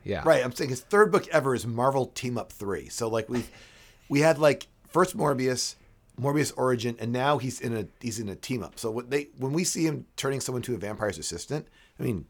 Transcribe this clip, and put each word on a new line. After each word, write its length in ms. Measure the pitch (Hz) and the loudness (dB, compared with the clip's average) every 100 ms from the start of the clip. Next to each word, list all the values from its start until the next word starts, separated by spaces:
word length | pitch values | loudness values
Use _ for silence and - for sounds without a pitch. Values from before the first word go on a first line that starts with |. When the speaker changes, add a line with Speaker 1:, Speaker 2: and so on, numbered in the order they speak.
Speaker 1:
yeah. 180 | 95 90 165 | -4 0 4
Speaker 2:
Right, 180 | 143 | 4
I'm 80 | 123 | 2
saying 200 | - 143 | -4 -4
his 100 | 123 | -6
third 300 | - 202 214 | 2 6 6
book 160 | 185 - | 4 2
ever 220 | 160 139 120 | 2 2 0
is 100 | 123 | -2
Marvel 400 | 117 131 139 123 | 2 2 2 0
Team 280 | - 127 117 | -4 -6 -4
Up 140 | - | -6
three. 380 | - 101 85 64 | -8 -6 -6 -6
So, 180 | - 113 | -6 -2
like, 220 | 110 110 | -2 0
we've, 200 | 123 - - - - - - - | -2 -4 -10 -20 -20 -20 -20 -2
we 100 | 143 | 4
had, 160 | 156 147 | 4 6
like, 280 | 151 - - _ - | 4 4 -2 _ -2
first 280 | 160 180 220 | 2 2 2
Morbius, 600 | 151 131 127 123 - - - _ _ - | 0 2 0 0 -4 -8 -20 _ _ -4
Morbius 320 | 135 147 135 - | 0 2 0 0
Origin, 380 | 127 120 117 117 | 2 2 0 -4
and 120 | 113 | -4
now 240 | 123 139 143 | 0 2 2
he's 240 | 127 - | 0 -6
in 160 | 127 113 | -4 -4
a, 100 | 95 - | -6 -8
he's 180 | 120 113 | -8 -6
in 80 | 104 | -6
a 80 | 92 | -8
team 280 | - 127 | -6 -6
up. 160 | 95 - | -6 -6
So 100 | 113 | -6
what 220 | 113 120 | -6 -2
they, 180 | 143 147 - | -4 -4 -6
when 160 | 131 | -2
we 100 | 156 | 0
see 220 | 180 - 160 | 0 0 0
him 220 | 135 - - | 0 -8 -4
turning 220 | 135 135 | -2 -2
someone 240 | - 123 | -2 -4
to 100 | 123 | -4
a 40 | 110 | -4
vampire's 420 | 101 101 104 80 | -4 -2 -2 -2
assistant, 480 | - 85 - 147 - _ _ - | -6 -8 -6 -8 -8 _ _ -6
I 40 | |
mean, 220 | 127 95 - | -4 -4 -6